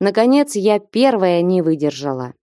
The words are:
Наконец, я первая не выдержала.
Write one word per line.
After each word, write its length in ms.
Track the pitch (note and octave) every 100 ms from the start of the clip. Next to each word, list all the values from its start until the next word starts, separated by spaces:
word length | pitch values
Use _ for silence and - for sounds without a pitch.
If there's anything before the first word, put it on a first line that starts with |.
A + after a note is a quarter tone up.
Наконец, 540 | G3 G#3 A#3+ C#4 C#4+
я 240 | G#3+ G3+ G#3
первая 640 | G#3 A3 C4+ A3+ F#3 F3
не 180 | F3 F#3
выдержала. 720 | D#3+ D#3 D3 C3+ C#3+ C3 B2+ -